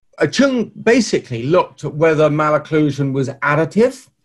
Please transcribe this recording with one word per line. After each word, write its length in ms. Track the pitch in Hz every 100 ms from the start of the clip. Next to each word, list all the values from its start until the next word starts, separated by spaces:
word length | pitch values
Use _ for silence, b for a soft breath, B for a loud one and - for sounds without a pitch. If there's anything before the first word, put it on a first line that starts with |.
| _ -
uh, 80 | 151
Chung 420 | - 277 247 208 -
basically 640 | 226 254 - - - 117
looked 420 | 131 175 170 -
at 80 | 147
whether 360 | 147 160 151 151
malocclusion 840 | 151 151 151 - 156 151 139 139
was 160 | 135 127
additive 800 | - 143 160 156 202 254 - _ _